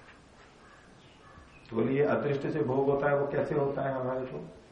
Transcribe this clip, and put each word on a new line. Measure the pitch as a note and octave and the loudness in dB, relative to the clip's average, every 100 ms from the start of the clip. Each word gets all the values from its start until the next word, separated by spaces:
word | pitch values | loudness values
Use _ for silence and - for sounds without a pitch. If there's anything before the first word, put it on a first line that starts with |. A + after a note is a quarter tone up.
| - - - - - - - - - - - - - - - - - | -20 -20 -20 -20 -20 -20 -20 -20 -20 -20 -20 -20 -20 -20 -20 -20 -8
तो | A2+ | -2
बोलिए, | B2 C#3 | 0 2
अदृष्ट | D3 - C#3+ C#3 D#3+ | 2 2 0 -2 -2
से | D#3 | -2
भोग | B2 C3+ C#3 | 0 2 2
होता | C#3 D3 | 2 2
है, | C#3+ | 2
वो | C#3 | 2
कैसे | C#3+ - | 0 0
होता | D3 C#3 C3 | 2 0 0
है | C3+ C3 | -2 -2
हमारे | B2+ C3 B2+ | -2 -4 -4
को? | D3+ E3 - - | -8 -12 -16 -20